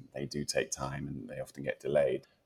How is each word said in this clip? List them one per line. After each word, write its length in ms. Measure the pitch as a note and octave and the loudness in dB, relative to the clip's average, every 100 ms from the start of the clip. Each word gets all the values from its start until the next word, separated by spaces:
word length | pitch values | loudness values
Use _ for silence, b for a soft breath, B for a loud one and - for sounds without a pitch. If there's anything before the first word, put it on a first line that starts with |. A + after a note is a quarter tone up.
| B1+ | -8
they 120 | C2+ C#2 | -6 -4
do 180 | D2 | -4
take 280 | C#2+ C2+ - | 0 0 0
time, 360 | - C2+ C#2 C#2 | 0 -4 -4 -4
and 220 | C#2+ - | -6 -8
they 100 | C2+ | -8
often 220 | C2 - | -8 -6
get 160 | C#2 - | -4 -2
delayed. 440 | C2+ C#2+ C2+ C2+ - b | 2 6 6 2 -4 b